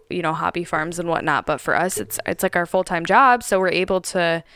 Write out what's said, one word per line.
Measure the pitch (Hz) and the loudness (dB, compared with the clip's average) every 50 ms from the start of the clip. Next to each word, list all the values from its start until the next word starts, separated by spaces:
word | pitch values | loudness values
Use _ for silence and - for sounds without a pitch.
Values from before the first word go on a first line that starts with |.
| - - | -8 -6
you | - 180 | -6 -4
know, | 165 156 160 | -2 -2 -2
hobby | 160 165 175 - 170 170 | -2 -2 -2 -2 -4 -4
farms | - - 156 156 175 170 175 | -4 -2 -2 -2 -4 -4 -4
and | 170 | -2
whatnot. | 170 160 - - 156 143 - - | -2 -2 -2 0 0 0 0 0
But | - 151 - | -2 -4 -2
for | - 160 - | 0 0 2
us, | - 175 185 - | 2 2 0 -2
it's, | - - - - - - | -4 -6 -8 -8 -6 -4
it's, | - 175 - 196 | -4 -2 0 0
like, | 185 - | 0 0
our | 180 175 | 0 0
full-time | - - 185 185 - 185 165 170 | 0 0 0 0 0 -2 -2 0
job. | 180 196 240 277 254 240 240 - | 4 4 6 6 6 4 2 0
So | - 208 190 | 0 0 2
we're | 190 180 | 2 2
able | - 175 185 180 190 185 | 2 0 0 0 0 -2
to, | - - - 185 170 165 165 165 - _ - | -2 -2 -2 0 0 0 0 -2 -4 _ -20